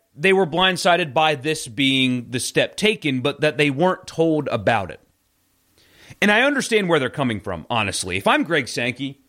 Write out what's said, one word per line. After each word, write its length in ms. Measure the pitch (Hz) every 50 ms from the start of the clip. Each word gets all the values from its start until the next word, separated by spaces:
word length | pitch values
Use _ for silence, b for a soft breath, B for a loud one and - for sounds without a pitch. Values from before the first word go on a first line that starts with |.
| _ _ _
they 180 | 135 156 190 190
were 140 | 190 190
blindsided 680 | 151 151 170 185 190 180 156 - 185 175 175 180 151 120
by 220 | 160 156 156 151
this 320 | 131 123 156 156 151 -
being 640 | 127 110 123 139 135 135 131 131 127 127 123 117 -
the 80 | 120 123
step 360 | - - - 151 127 - -
taken, 460 | - 196 214 220 - - 147 131 127
but 200 | 123 143 139 -
that 160 | 151 151 -
they 120 | 147 151 147
weren't 360 | 135 135 175 185 180 - -
told 400 | - - - 165 165 156 151 139 -
about 420 | - 113 95 123 117 107 95 80
it. 80 | - - _ _ _ _ _ _ _ _ _ _ _ _ _ _ B B B B B B B B B B
And 100 | 180 208
I 100 | 208 220
understand 480 | 254 285 294 262 - - 226 214 196 175
where 100 | 170 151
they're 100 | 131 123
coming 300 | - 151 139 123 110 98
from, 260 | - 101 90 80 - -
honestly. 480 | 120 113 104 98 90 - - 92 90
If 100 | 95 -
I'm 160 | 214 254 302 262
Greg 240 | 151 165 151 127
Sankey 540 | - - 139 120 123 123 - 139 135 139 _ _